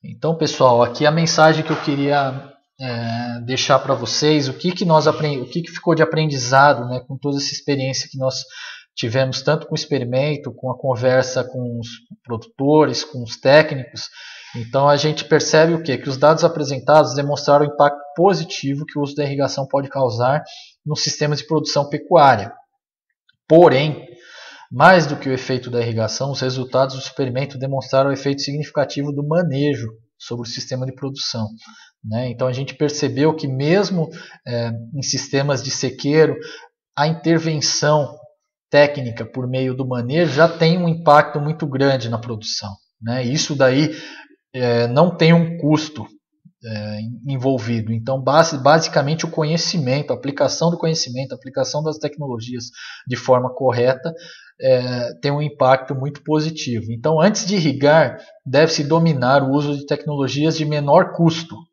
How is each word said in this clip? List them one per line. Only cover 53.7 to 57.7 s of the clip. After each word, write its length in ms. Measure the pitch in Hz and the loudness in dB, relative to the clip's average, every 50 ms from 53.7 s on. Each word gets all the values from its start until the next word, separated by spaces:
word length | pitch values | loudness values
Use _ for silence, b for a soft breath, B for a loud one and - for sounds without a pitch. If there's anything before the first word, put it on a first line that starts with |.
| 113 117 120 127 131 131 - 165 170 B B B B B B B B _ | 2 2 2 2 2 0 -4 -10 -10 B B B B B B B B _
é, 540 | - 131 127 127 123 123 123 123 120 120 - _ | 2 2 2 2 2 -4 -6 -6 -6 -8 -8 _
tem 100 | - 143 | -4 -2
um 100 | 143 147 | -2 -2
impacto 520 | 151 143 - - 135 127 135 135 - - 147 | -4 -4 0 2 4 4 4 4 2 -6 -6
muito 300 | 127 135 147 143 - _ | -6 -6 -8 -8 -10 _
positivo. 680 | - 156 156 151 160 160 - - 139 120 107 98 107 | -2 0 0 0 -2 -6 -6 -6 -6 -6 -6 -6 -8
Então, 300 | 117 117 - 151 160 156 | -10 -4 -2 0 2 4
antes 240 | 165 208 214 - - | 4 4 2 0 -4
de 100 | 180 208 | -2 -2
irrigar, 600 | 196 156 151 | 0 2 0